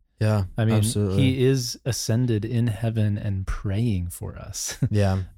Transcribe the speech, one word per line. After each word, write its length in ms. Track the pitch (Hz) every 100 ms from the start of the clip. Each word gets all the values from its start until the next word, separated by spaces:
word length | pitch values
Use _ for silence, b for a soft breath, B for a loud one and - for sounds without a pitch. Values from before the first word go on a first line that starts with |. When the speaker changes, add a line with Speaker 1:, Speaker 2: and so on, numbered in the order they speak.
| _ -
Speaker 1:
Yeah, 260 | 107 107 95 -
Speaker 2:
I 80 |
mean, 120 | 110 110
Speaker 1:
absolutely. 460 | 107 104 101 95
Speaker 2:
he 220 | 135 131
is 340 | 131 135 123 -
ascended 640 | - 110 - 117 127 107 110
in 220 | 120 117
heaven 500 | 101 117 113 104 104
and 280 | 107 98 95
praying 600 | - 104 98 120 95 87
for 280 | - 92 -
us. 400 | 104 - - -
<laughs> 60 | 113
Speaker 1:
Yeah. 340 | 104 98 95 90